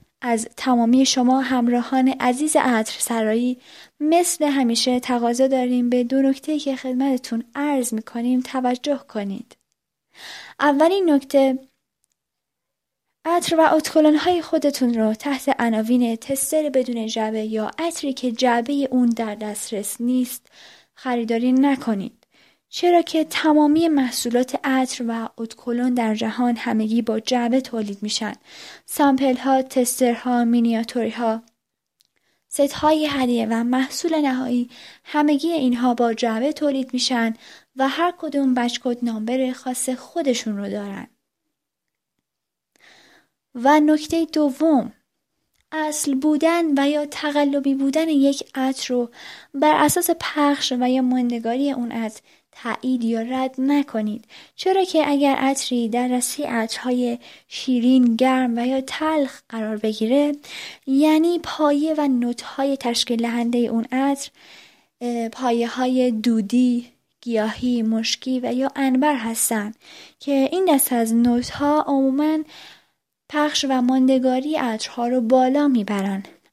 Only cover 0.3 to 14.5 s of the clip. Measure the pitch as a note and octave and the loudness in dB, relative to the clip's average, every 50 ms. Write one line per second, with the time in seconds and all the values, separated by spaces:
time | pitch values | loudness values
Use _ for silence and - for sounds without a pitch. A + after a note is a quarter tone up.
0.3 | A#3 A3 A#3 - - - - C4 B3+ A#3+ A#3 A3+ B3 C4 C4+ C4 - C4 B3 B3 | -2 -2 -2 -6 -10 -6 0 2 2 4 4 4 6 4 4 4 2 2 2 2
1.3 | C4 C4+ C4 B3 C4 B3+ A#3+ A#3+ A#3+ A#3+ A#3+ - C4 C4 B3+ C4 C4 C4 - B3 | 2 2 2 0 0 2 2 2 2 0 0 0 0 2 2 2 2 2 0 0
2.3 | B3 B3+ D4+ D#4 - D#4 - C4 A#3+ A3 A3 - - - - - A#3+ A3+ A3 G#3+ | 0 0 -2 2 2 2 4 4 2 2 0 -2 -4 -6 -6 -4 -2 0 0 0
3.3 | A3 A#3 B3 B3 B3+ B3 - - - - - - _ _ D4 D4+ E4 F4 F4 F4 | 0 0 0 -2 -2 -4 -10 -18 -20 -20 -20 -20 _ _ 0 2 4 4 2 2
4.3 | - - D4+ C#4+ C4+ C#4 B3+ A#3 A#3 A#3 - B3+ B3 B3 B3 - B3 A#3+ A#3 A#3 | 0 0 0 0 2 2 2 2 2 0 0 0 0 0 0 -2 -2 0 0 0
5.3 | A#3+ B3 C4 C4 C4+ C4 B3 B3 B3 B3 A#3+ A#3+ B3 B3 B3 B3 C4+ C4+ C4+ C4+ | 2 2 2 2 2 0 0 0 0 0 0 2 2 0 0 0 2 2 2 2
6.3 | C4+ - - D4+ D#4 D4 C#4+ C#4 C4 B3+ - C4 B3+ B3+ C4+ C#4 C4 B3 B3+ - | 2 0 -4 -4 -4 -4 -2 -4 -6 -4 -6 -4 -2 -2 0 0 0 -2 -4 -4
7.3 | A3+ A3+ A#3 - _ C#4 C#4+ D4 C#4+ C4+ A#3+ A#3 A3 A3 A3 - - A#3 A#3 B3 | -6 -6 -6 -8 _ -4 -2 -2 0 0 -2 -2 -4 -6 -8 -8 -8 -4 -2 0
8.3 | B3+ B3+ B3+ - - C4 B3+ B3 B3 B3 - D4 C#4+ C#4 - _ - A3 G3+ G3 | 0 0 -2 -2 -4 -2 -2 -2 -2 -2 -2 -4 -4 -4 -6 _ -8 -8 -6 -6
9.3 | G3 - - - - _ _ _ _ _ _ _ _ _ _ _ _ - - - | -8 -10 -12 -16 -20 _ _ _ _ _ _ _ _ _ _ _ _ -20 -20 -18
10.3 | - - - - - - C4+ D4 C#4+ C#4 D#4 E4+ F#4+ G4+ F#4 E4 D4 C#4 C4+ - | -18 -18 -20 -20 -6 0 2 2 4 4 4 4 4 4 4 4 4 2 2 2
11.3 | - C#4 C4+ C4+ C4 C4 - - _ _ _ _ _ _ _ _ _ _ _ _ | 4 4 4 4 2 0 -6 -12 _ _ _ _ _ _ _ _ _ _ _ _
12.3 | _ _ _ _ _ _ _ _ _ _ _ _ _ _ _ _ _ _ _ D#4+ | _ _ _ _ _ _ _ _ _ _ _ _ _ _ _ _ _ _ _ 0
13.3 | F4 F4 F4 - E4+ D#4+ D#4+ - - D#4 D4+ - - D#4+ D4+ D4+ D4+ D4 - F4+ | 0 0 0 2 2 4 4 6 4 2 0 2 2 4 6 6 4 4 4 2
14.3 | F4+ F4 D#4 - | 0 0 0 -2